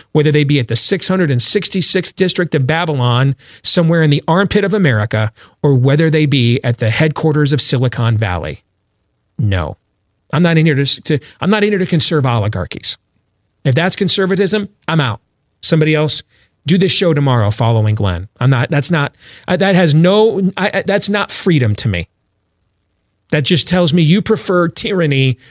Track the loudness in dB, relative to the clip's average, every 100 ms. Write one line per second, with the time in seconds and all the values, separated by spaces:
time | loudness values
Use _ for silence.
0 | -4 0 2 2 2 0 0 -2 -2 -2
1 | -2 0 0 0 0 -2 -2 -2 -2 -2
2 | -4 -2 -2 -2 -2 -2 0 -2 -2 0
3 | 0 2 0 -2 -8 -10 -2 0 2 2
4 | 2 2 0 0 2 0 0 0 2 0
5 | 0 -2 -2 -6 -20 _ 0 2 4 2
6 | 2 2 2 2 2 0 -2 -2 -2 0
7 | -2 0 0 0 0 0 0 0 -2 0
8 | 0 0 0 -4 -6 -12 _ _ _ _
9 | _ _ _ -6 -2 -2 -4 -10 _ _
10 | _ _ _ 0 2 2 2 0 -2 -4
11 | -4 -4 -6 -6 -2 0 0 0 0 0
12 | 0 0 0 0 -2 -4 -6 -8 -8 -10
13 | _ _ _ _ _ _ -2 0 0 -2
14 | -2 0 0 0 0 -2 -6 _ -4 -2
15 | 0 -4 _ _ _ _ -2 2 2 2
16 | 0 -4 -10 _ _ _ 0 2 2 0
17 | 0 2 2 2 0 0 0 2 0 0
18 | -2 -4 -8 -2 0 0 0 -2 0 -2
19 | -4 -8 -20 -14 -4 -2 2 2 4 4
20 | 4 4 2 2 -2 -2 -4 -4 -2 -2
21 | -2 -4 -4 -4 0 2 0 -2 -2 -4
22 | -6 _ _ _ _ _ _ _ _ _
23 | _ _ _ -2 0 0 0 0 2 2
24 | 2 2 0 -2 0 0 0 -2 -4 -2
25 | 0 0 0 -2 -8